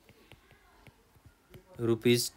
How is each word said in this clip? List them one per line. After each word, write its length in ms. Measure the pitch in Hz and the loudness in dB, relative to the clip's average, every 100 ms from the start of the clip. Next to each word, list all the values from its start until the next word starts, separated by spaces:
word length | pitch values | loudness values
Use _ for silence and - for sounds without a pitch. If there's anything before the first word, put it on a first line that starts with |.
| - - - - - - _ - - - _ _ - _ _ - - - | -20 -20 -20 -20 -20 -20 _ -20 -20 -20 _ _ -20 _ _ -20 -20 -6
रुपिस 500 | 117 113 120 120 - | -2 0 2 2 0